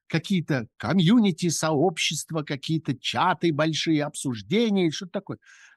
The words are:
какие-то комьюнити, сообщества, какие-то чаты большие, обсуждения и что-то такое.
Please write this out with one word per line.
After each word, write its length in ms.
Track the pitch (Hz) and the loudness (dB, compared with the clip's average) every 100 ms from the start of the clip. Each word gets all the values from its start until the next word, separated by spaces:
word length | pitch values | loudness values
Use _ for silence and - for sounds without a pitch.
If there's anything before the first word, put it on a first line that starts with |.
| _ | _
какие-то 600 | 160 - 190 - 139 110 _ | -4 0 -2 0 -2 -4 _
комьюнити, 720 | 107 185 165 247 208 156 175 | 0 4 6 6 4 2 -2
сообщества, 920 | - 160 151 180 160 - 156 - 160 | 0 0 2 0 0 -4 -4 -6 -6
какие-то 560 | 147 139 - 160 - 123 | -4 -8 -2 -4 -2 -6
чаты 560 | - 120 170 170 170 | -4 0 0 2 0
большие, 500 | 147 160 151 170 156 | 0 0 0 0 0
обсуждения 840 | 147 - 143 113 98 202 233 196 170 | 0 -6 -6 -6 -2 0 2 2 0
и 40 | |
что-то 200 | - 190 | -2 -10
такое. 260 | 202 - 117 _ - - | -10 -10 -14 _ -20 -20